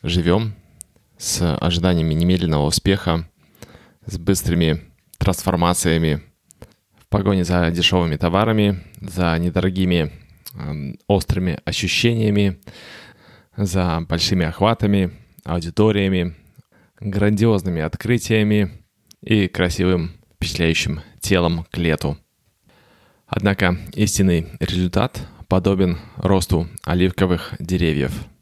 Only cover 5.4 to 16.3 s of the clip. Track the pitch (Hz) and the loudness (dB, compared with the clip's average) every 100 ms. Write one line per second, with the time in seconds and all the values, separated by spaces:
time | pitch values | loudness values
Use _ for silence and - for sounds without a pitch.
5.4 | - 87 87 87 - 82 80 76 - _ | -2 0 0 2 2 2 2 -2 -6 _
6.4 | _ _ - _ _ _ _ 104 98 95 | _ _ -20 _ _ _ _ 0 2 0
7.4 | 87 90 85 85 85 92 85 73 85 92 | 2 2 2 2 2 2 0 0 0 2
8.4 | 110 107 104 92 - - 98 87 87 82 | 2 2 2 0 -8 -18 -10 -2 0 0
9.4 | 87 90 92 92 92 87 76 - - - | 0 0 0 0 2 2 0 -6 -20 -20
10.4 | - - 71 76 67 - _ 98 - 92 | -20 -12 -10 -8 -10 -12 _ 0 2 0
11.4 | 90 78 - - 95 - 120 117 107 101 | 0 -2 -6 -4 -2 0 2 2 2 2
12.4 | 101 92 - - - - - - - - | 2 0 -14 -20 -20 -20 -20 -20 -20 -20
13.4 | _ - 101 92 90 82 82 87 - 95 | _ -4 -2 0 0 -2 -2 -2 0 0
14.4 | 80 - 101 113 104 101 92 - - - | 0 0 0 2 2 2 0 -6 -20 -18
15.4 | - 87 82 82 107 101 98 92 87 | -6 -4 -4 2 2 4 0 0 -2